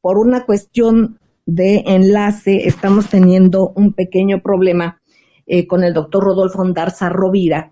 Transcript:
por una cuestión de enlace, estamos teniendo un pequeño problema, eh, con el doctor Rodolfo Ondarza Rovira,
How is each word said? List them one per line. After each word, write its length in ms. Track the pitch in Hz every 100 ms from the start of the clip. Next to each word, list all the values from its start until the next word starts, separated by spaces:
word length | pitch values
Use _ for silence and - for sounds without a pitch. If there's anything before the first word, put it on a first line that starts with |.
por 160 | 180 196
una 280 | 233 254 247
cuestión 760 | 202 - 240 226 226 214 - _ _ -
de 380 | 170 190 202 -
enlace, 840 | 190 190 208 208 208 196 196 -
estamos 400 | - 196 202 202
teniendo 600 | 196 180 185 185 190 190
un 240 | 196 208
pequeño 480 | 196 185 185 196 190
problema, 600 | - 190 185 175 170 - _ _ _ _ -
eh, 200 | 175 175
con 200 | 180 180
el 80 |
doctor 320 | 165 151 196 196
Rodolfo 360 | 190 190 190
Ondarza 460 | 185 170 175 - 180
Rovira, 640 | 175 185 196 170 156 -